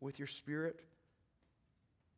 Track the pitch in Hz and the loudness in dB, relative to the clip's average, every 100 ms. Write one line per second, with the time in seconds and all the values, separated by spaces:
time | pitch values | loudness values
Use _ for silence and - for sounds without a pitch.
0 | 135 139 139 - - 147 165 160 - - | -4 -2 -2 -4 0 2 2 0 -8 -20
1 | _ _ _ _ _ _ _ _ _ _ | _ _ _ _ _ _ _ _ _ _
2 | _ | _